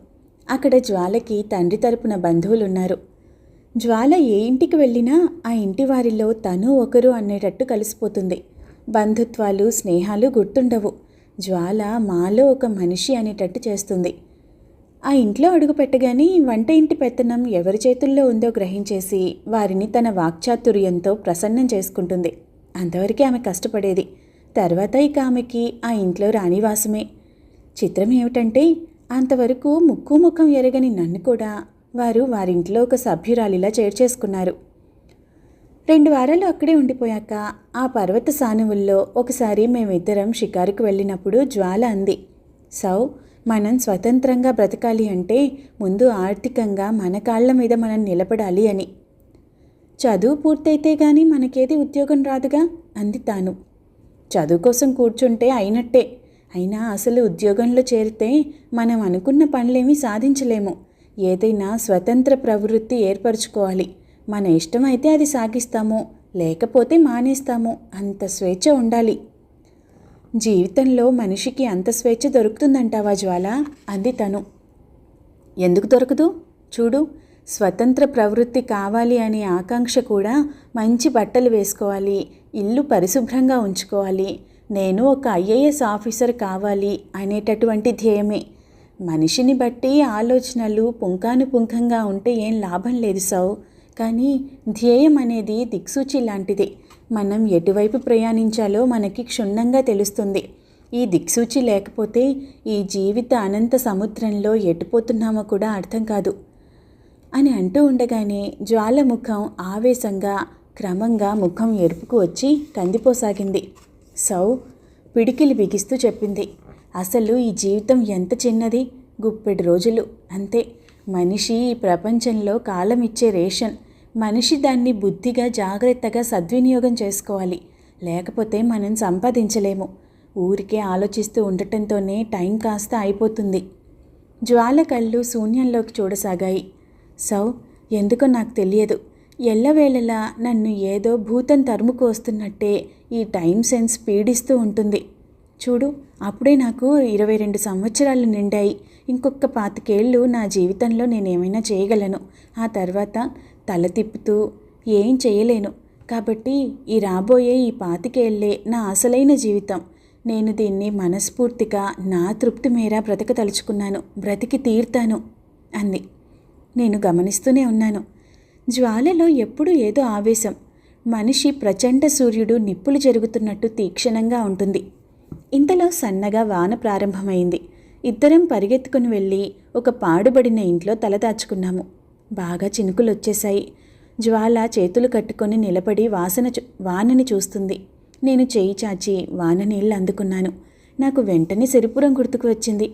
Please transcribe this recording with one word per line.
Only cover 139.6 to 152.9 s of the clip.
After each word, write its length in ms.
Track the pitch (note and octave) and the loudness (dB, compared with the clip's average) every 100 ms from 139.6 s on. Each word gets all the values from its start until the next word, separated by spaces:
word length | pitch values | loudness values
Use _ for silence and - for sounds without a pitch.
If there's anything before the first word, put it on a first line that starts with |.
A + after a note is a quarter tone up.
| C4 D#4 C#4+ B3+ A#3 A3 A3 - | 4 4 4 2 -2 -4 -6 -6
నన్ను 300 | A#3+ A3+ G#3+ | -2 0 0
ఏదో 460 | G3+ F#3+ G3+ A3+ A#3 | -2 -2 -2 0 0
భూతం 440 | G#3+ A#3+ B3+ C#4+ | 0 -2 2 2
తరుముకు 440 | C4 G#3 A3+ B3 B3 | 2 0 0 2 0
వస్తున్నట్టే 800 | A3 - G#3+ G3+ - G#3 G3+ - - - | 0 -4 -6 -6 -4 -2 -2 -4 -18 -8
ఈ 120 | A#3 | -6
టైమ్ 400 | A3 F#3+ E3 G3+ | -4 -2 2 2
సెన్స్ 440 | A#3 B3 A3+ - - | 2 2 0 -2 0
పీడిస్తూ 500 | G3+ G#3+ A#3+ - B3+ | 0 2 0 2 2
ఉంటుంది. 480 | A3 G#3 G#3 G3+ - - _ _ _ - B3+ | 2 0 0 -2 -6 -20 _ _ _ -8 -2
చూడు, 240 | A#3+ C#4+ C#4+ - - | 0 0 -4 -14 -12
అప్పుడే 340 | G3+ G3+ C4 C#4+ | -10 0 4 4
నాకు 420 | A#3+ A#3 B3+ D4 | 2 0 2 2
ఇరవై 400 | B3 G#3 G#3+ A3 | 2 2 2 0
రెండు 200 | G#3 G3+ | -2 -4
సంవత్సరాలు 680 | G#3+ F#3 A3 A3 C#4+ C4 A#3 | -4 -4 -2 0 2 2 0
నిండాయి. 520 | G#3 G3+ G#3 G#3 - - - - | 0 0 0 0 -2 -14 -14 -6
ఇంకొక 360 | B3+ C4+ C4+ C4 | -2 -2 -2 -4
పాతికేళ్ళు 800 | A#3+ G3+ G3+ - G3+ A#3+ B3 B3 | -2 -6 -6 -2 0 2 2 2
నా 200 | A#3+ G#3 | 0 -2
జీవితంలో 600 | F#3+ F3+ F#3+ A#3+ A3+ A#3+ | 0 0 0 0 0 0
నేనేమైనా 560 | A3+ F#3+ F3+ F#3 G#3+ G#3+ | -2 -2 -2 -2 -2 -2
చేయగలను. 480 | F#3+ G3 A3 G3 G3 - - _ - | -2 0 0 -2 -6 -10 -20 _ -8
ఆ 80 | A3+ | -6
తర్వాత 640 | G#3+ F3+ | -4 -4